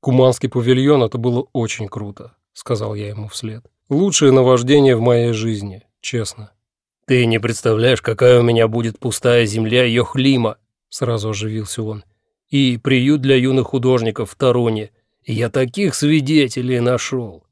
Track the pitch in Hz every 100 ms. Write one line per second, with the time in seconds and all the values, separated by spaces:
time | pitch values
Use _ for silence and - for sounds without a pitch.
0 | - 127 127 123 123 127 117 127 139 147
1 | 113 120 120 120 - - 113 - 104 -
2 | 104 101 - _ _ - - 113 107 104
3 | 104 104 107 - 110 110 _ _ _ 143
4 | 196 - 143 127 127 127 120 143 135 117
5 | 120 120 120 110 113 107 101 95 _ _
6 | - 120 107 - 107 _ _ _ _ _
7 | - 127 117 113 110 113 117 110 120 123
8 | - 110 123 123 120 117 113 117 113 104
9 | 123 - 127 120 113 110 110 123 123 117
10 | 117 131 135 131 113 - _ _ _ -
11 | 123 113 107 101 107 110 107 - 107 107
12 | _ _ _ _ _ 143 135 120 - 135
13 | 131 147 131 135 131 131 123 135 127 127
14 | 113 107 104 - 131 123 117 110 104 _
15 | _ _ - 110 117 131 127 156 196 -
16 | 147 156 135 156 131 - 127 123 120 127
17 | - 131 113 82 _